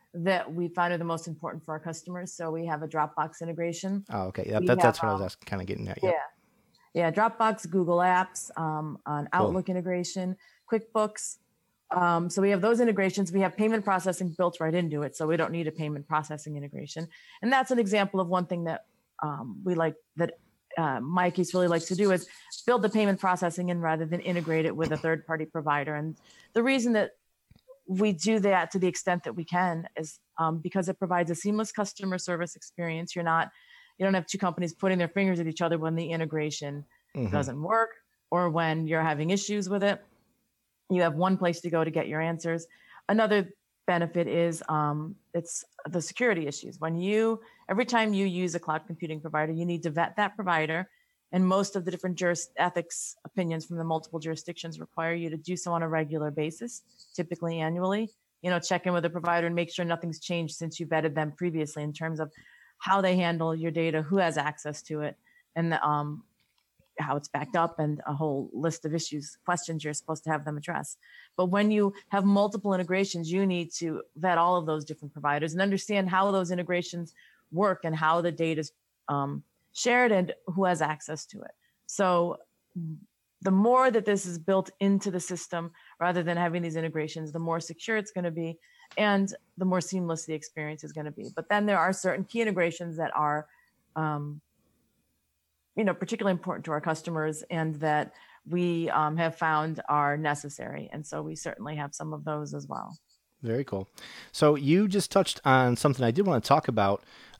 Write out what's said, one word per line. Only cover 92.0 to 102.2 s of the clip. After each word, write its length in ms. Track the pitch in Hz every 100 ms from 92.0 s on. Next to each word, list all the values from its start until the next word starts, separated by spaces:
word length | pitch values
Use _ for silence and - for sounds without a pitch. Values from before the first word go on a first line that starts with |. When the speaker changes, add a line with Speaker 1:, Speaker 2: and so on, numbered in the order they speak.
| 185 151
Speaker 1:
key 160 | 185 226
integrations 560 | 220 185 170 165 170 160
that 160 | 160 -
are, 300 | 151 151 151 _ _ _ _ 156
um, 420 | 156 147 147 147 _ _ _ _ _ _ _ _ _ _ _ _ _ -
you 80 |
know, 100 | 208
particularly 380 | - 185 226 202
important 320 | 180 185 -
to 80 | 165
our 80 | 156
customers 640 | 160 160 - 160 156 156 -
and 260 | 170 160 151
that 320 | 156 151 - - - - -
we, 400 | 175 175 170 165
um, 260 | - 151 160
have 180 | 165 160
found 460 | 165 156 160 156 -
are 260 | 147 143 147
necessary. 720 | 156 147 143 - - 143 147
And 120 | 151 147
so 160 | 156
we 140 | 156 160
certainly 400 | 165 - 135 151
have 180 | 147
some 200 | - 156
of 100 | 151